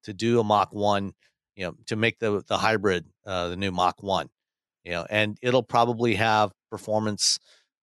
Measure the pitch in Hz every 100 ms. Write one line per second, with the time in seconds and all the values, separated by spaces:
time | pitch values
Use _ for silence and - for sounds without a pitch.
0 | - 95 117 117 107 104 95 104 101 101
1 | 98 - _ _ _ - 90 - - 107
2 | 113 - 110 101 - 95 107 110 101 90
3 | 80 _ 104 92 87 87 98 90 90 -
4 | 98 92 69 _ _ _ _ _ 87 85
5 | 82 107 107 104 123 123 110 120 120 113
6 | 120 104 110 107 104 - _ 107 - 107
7 | 107 101 - - _ _ _ _